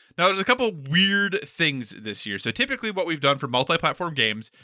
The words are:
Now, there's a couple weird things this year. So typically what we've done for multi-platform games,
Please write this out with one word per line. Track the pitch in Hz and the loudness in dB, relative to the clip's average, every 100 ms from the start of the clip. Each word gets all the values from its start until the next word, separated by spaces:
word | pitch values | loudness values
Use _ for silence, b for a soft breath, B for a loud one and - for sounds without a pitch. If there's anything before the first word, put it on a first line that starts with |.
| b - | b 0
Now, | 180 | 2
there's | 190 | 2
a | 190 | 2
couple | 254 240 | 2 0
weird | 170 135 165 196 202 202 180 | -2 0 2 4 4 2 -2
things | - - 160 135 113 | -4 0 0 0 -6
this | - 107 101 107 | -10 -8 -8 -6
year. | 98 | -4
So | 113 | -2
typically | - 254 277 220 | -2 -2 -2 -4
what | 190 170 | -2 -2
we've | 160 | 0
done | 143 139 | 2 2
for | 135 | 2
multi-platform | 123 131 165 160 139 175 | 0 2 2 0 -2 -4
games, | 143 113 107 107 b | 0 0 0 -8 b